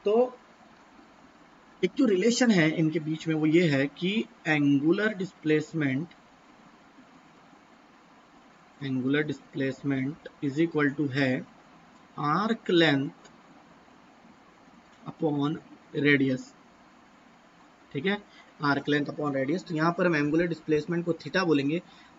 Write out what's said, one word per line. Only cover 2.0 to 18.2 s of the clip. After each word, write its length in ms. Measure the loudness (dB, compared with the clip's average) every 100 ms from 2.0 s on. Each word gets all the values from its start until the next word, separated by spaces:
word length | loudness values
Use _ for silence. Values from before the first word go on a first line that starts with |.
| 2
relation 440 | 4 2 2 4
है 200 | 6 4
इनके 280 | 2 0 0
बीच 260 | -4 -6 -2
में 80 | 0
वो 100 | 4
ये 220 | 4 4
है 180 | 2 0
कि 360 | -2 -2 -2 -6 -8 -2
angular 680 | 2 4 4 2 2 0 -2
displacement, 920 | -8 -6 0 0 0 -4 -2 -2 -6 -14 -20 -20 -20 -20 -20 -20 -20 -20 -20 -20 -20 -20 -20 -20 _ -20 -20 -20 -20 -20 -20 -20 -20 -20 -20 -10
angular 420 | -6 -2 0 0
displacement 1040 | -2 -6 -10 -4 -4 -4 -4 -4 -4 -8 -18 -8
is 160 | -6 -2
equal 340 | -2 2 0
to 160 | 0 -4
है 340 | 0 0 -2 -6 -20 -20 -20 -20 -20 -20 -6
arc 520 | -2 0 0 -4 0
length 580 | 4 4 2 -2 -10 -20 -20 -20 -20 -20 -20 -20 -20 -20 -20 -20 -20 -20 -20 -20 -20 -20 -18
upon 560 | -18 -6 -4 -2 -4 -4 -12 -20 -12 -2
radius, 540 | 2 2 2 -4 -8 -20 -20 -20 -20 -20 -20 -20 -20 -20 -20 -20 -20 _ -12
ठीक 140 | -6 -4
है, 160 | -4